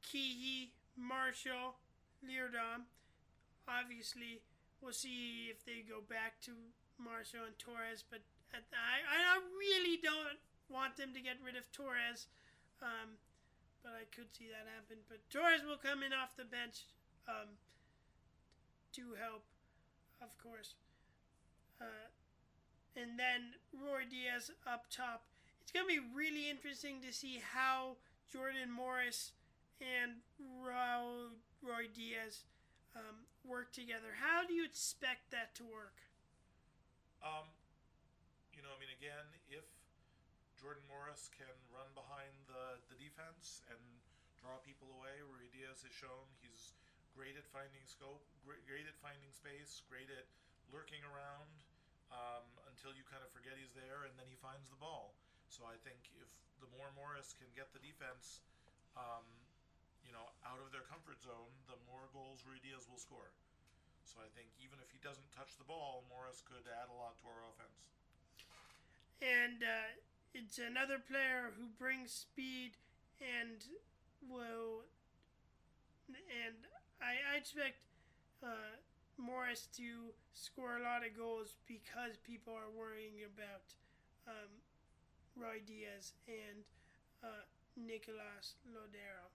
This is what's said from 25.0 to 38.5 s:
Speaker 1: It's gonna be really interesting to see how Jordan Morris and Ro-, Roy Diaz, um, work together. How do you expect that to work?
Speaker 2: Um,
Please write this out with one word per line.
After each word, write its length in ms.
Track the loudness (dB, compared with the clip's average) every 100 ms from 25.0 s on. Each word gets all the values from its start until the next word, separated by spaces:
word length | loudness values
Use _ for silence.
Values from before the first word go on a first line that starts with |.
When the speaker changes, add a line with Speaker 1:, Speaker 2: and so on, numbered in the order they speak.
| -2 -2 -8 -20 -20 -16
Speaker 1:
It's 100 | 0
gonna 160 | 4 8
be 140 | 6
really 480 | 6 2 4 4 2
interesting 560 | 0 -2 -4 -4 -4
to 80 | -2
see 260 | -2 -2 -2
how 560 | 0 6 8 8 4 -2 -12 -20 -10
Jordan 400 | -2 2 2 0
Morris 640 | 0 2 4 4 2 -2 -6 -20 -20 -20 -8
and 460 | 0 4 2 0 -14 -14
Ro-, 960 | -10 -6 -2 2 4 4 2 -2 -6 -10 -16 -10
Roy 240 | -2 0 0
Diaz, 560 | -2 -4 -2 -2 -6 -12 -20 -20 -20 -16 -12
um, 320 | -10 -12 -16 -16 -4
work 240 | -2 -2
together. 480 | -6 -2 -2 -2 4
How 240 | 8 8
do 100 | 8
you 140 | 6 6
expect 640 | 4 2 4 4 2 2
that 240 | 0 0 -4
to 80 |
work? 380 | -8 -8 -10 -14 -20 -20 -20 -20 -20 -20 -20 -20 -20 -20 -20 -10
Speaker 2:
Um, 240 | -6 -4 -6 -14 -20 -20 -20 -20 -20 -20 -20 -20 -20